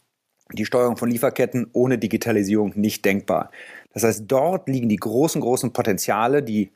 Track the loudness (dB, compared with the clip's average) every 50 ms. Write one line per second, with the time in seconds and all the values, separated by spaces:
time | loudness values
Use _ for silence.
0 | _ _ _ _ _ _ _ _ _ -10 -8 -6 -4 0 0 2 2 2 0 0
1 | -2 -2 0 0 0 0 0 0 0 0 0 -4 -4 -2 0 2 2 2 2 2
2 | 0 0 -2 -2 0 2 2 2 2 2 2 2 0 0 0 0 -2 -2 0 0
3 | 0 0 0 0 0 -2 -2 -2 -2 -6 -12 -20 -20 -20 -20 -20 -20 _ -4 0
4 | 0 0 0 -2 -2 -2 0 2 2 0 0 -2 -2 -4 -2 0 0 0 0 0
5 | 0 0 0 2 2 2 0 0 0 0 0 0 0 -2 -2 0 0 0 0 0
6 | 0 0 0 0 2 2 2 0 0 0 0 -2 -2 -2 _